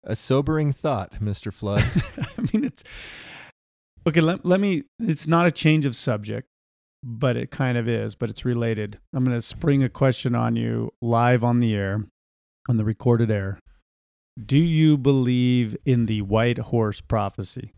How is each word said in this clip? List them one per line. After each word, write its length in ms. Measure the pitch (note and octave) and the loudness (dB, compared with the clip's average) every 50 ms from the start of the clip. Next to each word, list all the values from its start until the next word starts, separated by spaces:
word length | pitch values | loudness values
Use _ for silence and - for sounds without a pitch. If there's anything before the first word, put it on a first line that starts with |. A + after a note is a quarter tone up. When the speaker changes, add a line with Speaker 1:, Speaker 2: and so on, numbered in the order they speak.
| _ | _
Speaker 1:
A 120 | - A2+ | -6 -8
sobering 560 | - - - C3 C3+ C#3+ C#3 D#3 D#3 D3+ D3 | -8 0 0 2 2 2 2 0 0 0 0
thought, 480 | C#3 - - D#3 C3+ G#2 F#2+ - - - | -2 -2 -2 -2 -2 -2 -4 -6 -8 -6
Mister 300 | G#2+ G#2 G2 - - G#2+ | -4 -4 -4 -6 -8 -10
Flood. 320 | F#2+ - A2 G2+ G2+ G#2 A2+ A#2+ - - - - - | -10 -6 -4 0 0 2 0 2 0 -2 -2 -2 -8
Speaker 2:
<laughs> 0 | - - - - - | -10 -10 -8 -6 -6
I 20 | B3 A3+ | -4 -2
mean, 120 | - G#3+ C#4+ | 0 0 -2
it's, 180 | - - - - - - - - - - - - - - - - - _ _ _ _ _ _ _ _ _ - - | -2 -6 -10 -20 -20 -20 -18 -18 -18 -18 -20 -20 -20 -20 -20 -20 -20 _ _ _ _ _ _ _ _ _ -4 -4
okay, 140 | E3 D3 E3+ | 2 2 4
let, 240 | D#3+ D#3+ F3+ - - | 4 4 0 0 2
let 120 | F3 F3+ F#3+ | 2 2 4
me, 240 | G3+ G3+ F#3 D3 - _ _ _ | 4 2 0 -2 -4 _ _ _
it's 280 | A#3 G#3 D#3+ - - | -2 -2 -2 -2 0
not 200 | D#3 E3+ E3+ F3 | 2 4 4 4
a 40 | F3 | 4
change 320 | D3+ - - D#3 D#3 D#3 C#3+ | 2 2 2 4 4 4 2
of 100 | C#3 A#2 | 0 -4
subject, 540 | - - C#3 A2+ G#2 G#2 G#2+ A2 A2 - _ _ _ _ _ _ _ _ _ _ _ | -2 -2 -2 -2 -2 -4 -8 -8 -8 -10 _ _ _ _ _ _ _ _ _ _ _
but 340 | - B2 A#2 A2 C#3+ B2+ A#2+ | -14 -12 -6 -2 -2 0 0
it 140 | A#2 B2 - | -2 -4 -8
kind 260 | - - C3+ B2+ A#2+ | -4 -4 -2 0 0
of 120 | A#2+ A2+ A#2+ | 0 0 -2
is, 260 | A#2 G#2+ G#2+ G#2+ G2+ | -2 -2 -4 -6 -6
but 160 | _ B2 A2 | _ -6 -6
it's 140 | A2 - - | -6 -6 -4
related. 540 | B2 A#2+ A#2 A#2 A2+ A2+ G#2+ G#2 G#2 G#2 - _ _ | -2 -2 0 0 -2 -2 -4 -6 -8 -10 -16 _ _
I'm 120 | - E3+ B2+ | -4 -2 0
gonna 180 | B2+ B2 A#2 | 0 0 -2
spring 400 | A2+ - - - - D3 C#3+ C#3 | -4 -8 -10 -4 0 2 2 2
a 60 | C3+ B2 | 2 0
question 440 | - - C#3 C3 A#2+ - - C3 A#2+ | 0 2 2 2 2 0 -2 -2 0
on 220 | A#2 A#2 A#2 A#2 | 0 0 0 -2
you 360 | A#2 A#2 A#2 A#2 A2+ A2+ A2+ _ _ | -2 -2 -2 -2 -4 -4 -6 _ _
live 420 | - A#2 A#2 A#2 A#2 A#2+ B2+ A#2+ A2+ | -2 0 2 4 4 4 4 4 2
on 160 | A#2+ A#2+ A#2+ | 2 2 2
the 140 | A#2+ A2+ G#2+ | 2 2 0
air, 320 | G2+ G2 F#2+ G2 G#2+ G2+ - _ _ _ _ _ _ _ _ _ _ _ - | 0 -2 -2 -4 -4 -6 -8 _ _ _ _ _ _ _ _ _ _ _ -2
on 60 | A#2+ | 0
the 80 | A2 G#2+ | 0 0
recorded 460 | G#2+ G#2+ _ - B2 A#2+ A2 A#2 A2 | 0 -2 _ 2 2 2 4 2 0
air. 280 | G#2+ G2+ F#2+ F#2+ G2 - _ - _ _ _ _ _ _ _ _ _ _ _ _ _ - | 0 -2 -4 -6 -8 -10 _ -20 _ _ _ _ _ _ _ _ _ _ _ _ _ -16
Do 140 | G#2+ - C3+ | -4 0 2
you 400 | D3 E3 E3+ D#3+ D#3 D#3+ D#3 D3+ | 2 4 4 4 6 6 6 6
believe 800 | C#3 B2 C#3 C#3 C3+ B2+ B2 B2+ B2 B2 B2 B2 B2 A#2+ A2 G#2+ - _ | 4 4 2 2 4 2 2 2 2 2 2 2 2 0 -2 -4 -4 _
in 220 | C#3+ B2+ A#2+ A#2 | 0 2 2 2
the 160 | G#2+ A2 G#2 | 0 0 -2
white 360 | G2+ G2 G#2 A2 A#2 A#2+ A#2+ - | 0 0 2 2 2 2 0 -2
horse 420 | A2 - - A#2 A2 G#2+ G#2 - | -4 -2 0 0 0 0 -2 -6
prophecy? 720 | - - - A2 G2+ G2 - - G2 - - B2+ A2+ A2 _ | -6 -2 -2 -2 -2 -2 -4 -8 -12 -10 -12 -14 -16 -16 _